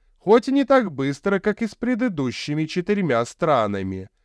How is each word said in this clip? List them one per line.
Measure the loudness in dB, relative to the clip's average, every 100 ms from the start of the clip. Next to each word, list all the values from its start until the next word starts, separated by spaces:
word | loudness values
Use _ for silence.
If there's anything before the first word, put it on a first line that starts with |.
| _ _
Хоть | 4 4 4
и |
не | 0
так | 4 2 2
быстро, | -2 -4 -2 -2 -2
как | -2 -2
и | -6
с |
предыдущими | -4 -2 0 -2 -2 -4 -4 -6 -4 -2
четырьмя | -4 -2 0 2 0
странами, | 0 -2 2 2 2 -2 -4 -8 -12 _